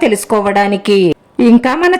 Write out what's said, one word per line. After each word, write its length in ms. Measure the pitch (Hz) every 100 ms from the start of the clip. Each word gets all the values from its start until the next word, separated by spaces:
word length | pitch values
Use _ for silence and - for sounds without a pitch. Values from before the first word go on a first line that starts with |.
తెలుసుకోవడానికి 920 | 302 208 - 220 202 196 202 196 208 196 175 - _ - 240
ఇంకా 220 | 240 254 294
మన 160 | 349